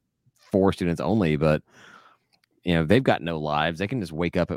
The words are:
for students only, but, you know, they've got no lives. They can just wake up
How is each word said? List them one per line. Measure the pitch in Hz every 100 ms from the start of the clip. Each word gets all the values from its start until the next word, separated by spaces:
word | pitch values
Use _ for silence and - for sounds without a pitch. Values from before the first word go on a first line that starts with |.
| _ _ _ _
for | _ 98 95
students | - 87 80
only, | 78 110 82 73
but, | 78 78 - - - - - _ _ _ _ _
you | 90
know, | 85
they've | 78 120
got | 131 98
no | 85 80
lives. | 76 76 82 82
They | 101
can | 131
just | 80
wake | 78 85 90
up | 82